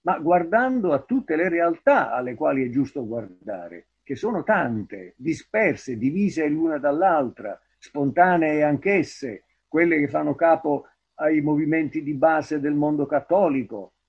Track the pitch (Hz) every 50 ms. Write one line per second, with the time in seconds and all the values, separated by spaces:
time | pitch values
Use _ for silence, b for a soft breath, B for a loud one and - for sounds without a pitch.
0 | - - - - 151 160 180 175 170 165 196 226 254 262 254 247 196 175 147 135
1 | - - 247 269 - - 160 156 175 185 170 170 170 170 165 - _ 277 285 226
2 | 143 113 113 123 127 123 123 - 151 147 143 135 131 123 117 135 135 - - 147
3 | 120 104 117 117 104 95 90 _ - 107 101 90 87 85 85 85 - _ _ _
4 | _ - 135 131 - 220 233 175 - - 214 185 147 123 117 110 101 - 107 98
5 | 92 90 - - 127 156 156 151 - _ - 220 220 175 135 - - 131 131 110
6 | 117 135 151 196 208 190 - 160 156 151 147 156 165 165 156 143 131 143 143 156
7 | 185 190 170 151 135 117 - - 101 104 92 - _ _ _ _ - - - 151
8 | 143 139 - 175 175 185 180 170 165 156 151 151 151 147 147 135 - 196 202 185
9 | 143 - - - 139 123 104 - - _ _ _ _ _ - 160 170 170 165 151
10 | 143 139 147 156 151 147 143 - 165 165 160 156 - 151 143 135 b b b _
11 | _ _ _ - 156 156 156 151 143 151 151 147 160 147 160 160 156 135 - 156
12 | 147 143 151 131 151 160 160 156 143 - 156 151 135 147 147 147 147 151 151 147
13 | 143 - 151 139 - - 170 196 196 165 139 135 120 - 113 101 92 - _ _
14 | _